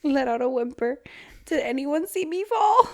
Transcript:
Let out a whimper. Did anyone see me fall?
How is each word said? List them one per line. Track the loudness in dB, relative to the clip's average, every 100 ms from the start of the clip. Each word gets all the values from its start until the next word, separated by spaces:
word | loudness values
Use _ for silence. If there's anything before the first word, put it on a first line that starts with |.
Let | 2 0 0
out | 0
a | 0
whimper. | -2 -4 -4 -4 -4 -12 -20 -20 -20 -4
Did | -2
anyone | -2 -4 -2 -2 -2
see | -4 -4
me | -4 -2
fall? | 2 4 6 4